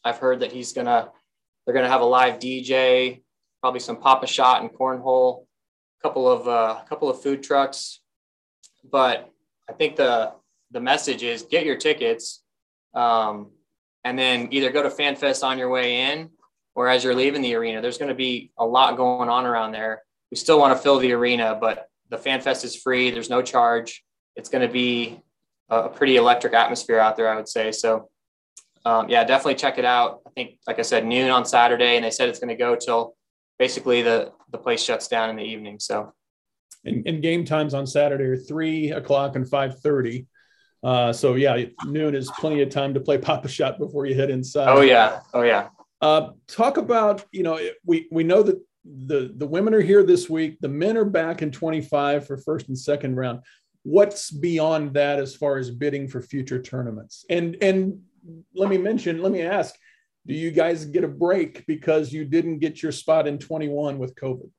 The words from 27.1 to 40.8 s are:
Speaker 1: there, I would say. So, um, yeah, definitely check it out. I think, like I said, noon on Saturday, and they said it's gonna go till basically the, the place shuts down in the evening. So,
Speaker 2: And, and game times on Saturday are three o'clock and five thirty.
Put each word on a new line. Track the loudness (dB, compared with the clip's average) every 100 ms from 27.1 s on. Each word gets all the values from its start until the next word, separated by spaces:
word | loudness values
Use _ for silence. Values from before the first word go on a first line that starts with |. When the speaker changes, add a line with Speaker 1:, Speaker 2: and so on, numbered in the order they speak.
| 2
Speaker 1:
there, | -2
I |
would | -2 -6
say. | -4 -4
So, | -2 0 0 -4 _ _ _ _ -20 _ _
um, | 0 2 4
yeah, | 2
definitely | 4 2 2 -2
check | -2 0
it |
out. | 2 2 0 -4 -16
I |
think, | -12 -12 _ -8
like | -6
I |
said, | 0 0
noon | 0 0 2
on | 2
Saturday, | 4 4 4 4 4 2
and |
they | 0
said | 0 -2
it's | -2
gonna | -8 -4
go | 0 0
till | 0 -2 -2 _ _ _ _ -2
basically | -2 0 0 2
the, | 4 2 -2 _ _
the | -8
place | -4 -2
shuts | -2 -4 -2
down | -2 -2
in | -6
the |
evening. | -10 -12 -14 -14
So, | -8 -6 -8 _ _ _ _ _ _ -16
Speaker 2:
And, | -8 -6 -4
and | -4
game | -2 -2
times | -2 -2 -2
on | -4 -2
Saturday | 0 0 0
are | -2 -4
three | -6 -6 -4 -2 -4
o'clock | -6 0 0 0
and | -4 -2
five | -2 -2 -2
thirty. | 0 0 -2 -6 -12 _ _ _ _ _